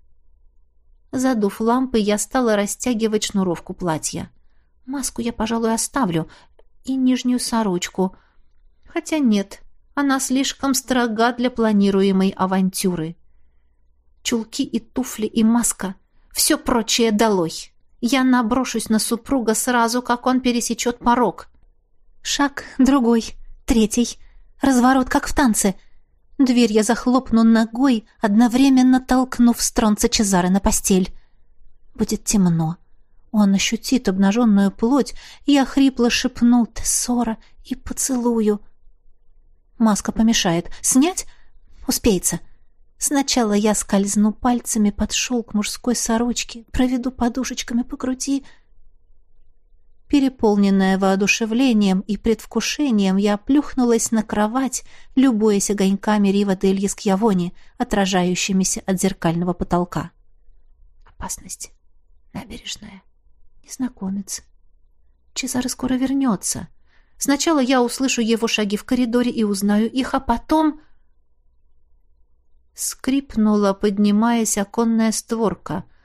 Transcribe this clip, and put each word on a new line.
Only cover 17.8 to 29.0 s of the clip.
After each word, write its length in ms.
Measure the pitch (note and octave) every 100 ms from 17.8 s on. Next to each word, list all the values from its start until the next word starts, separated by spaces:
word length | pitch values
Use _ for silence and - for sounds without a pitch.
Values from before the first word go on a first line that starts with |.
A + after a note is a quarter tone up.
| _ _
Я 240 | A#3+ C4
наброшусь 680 | B3+ B3 A3 B3+ B3 A3+ -
на 100 | A3
супруга 540 | - A3+ - C4+ A3
сразу, 480 | A3 - B3 A3+ B3
как 240 | B3 B3 B3+
он 160 | B3+
пересечёт 580 | B3 A#3+ - A#3+ A#3+ A#3
порог. 480 | A#3 A#3+ A3 - - _ _ _ _ _ - -
Шаг, 420 | - - C#4+ - - -
другой, 580 | C4 C#4 A#3 A#3 - - - - -
третий. 520 | A#3+ G#3+ - A#3 - - - - -
Разворот, 480 | C#4 B3+ B3 C4+ B3+
как 180 | C#4+ -
в 60 |
танце. 420 | - C4+ G#3 G3+ - - - _ _ _ -
Дверь 340 | C4 B3 A#3
я 120 | G#3+
захлопну 600 | G#3+ A3+ B3+ B3 B3+ A3+
ногой, 600 | A3+ A3+ A3+ A#3 C#4 A3+ - _
одновременно 800 | A3 G#3 B3 B3 C#4 C4 B3+
толкнув 600 | B3+